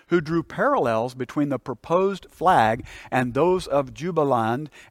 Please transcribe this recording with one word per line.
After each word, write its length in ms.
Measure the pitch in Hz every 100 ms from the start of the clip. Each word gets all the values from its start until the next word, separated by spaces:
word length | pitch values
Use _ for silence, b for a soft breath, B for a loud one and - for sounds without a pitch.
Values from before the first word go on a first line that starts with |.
| B
who 120 | 175
drew 220 | 151 165
parallels 720 | 151 - 240 269 135 110 123
between 340 | 127 123 - 143
the 100 | 127
proposed 680 | - 123 - 170 190 190 -
flag 540 | - 160 165 110 117 - B B
and 220 | 127 127
those 340 | 123 170 185 -
of 280 | 143 131
Jubaland 760 | 110 165 165 143 123 113 123 151 B B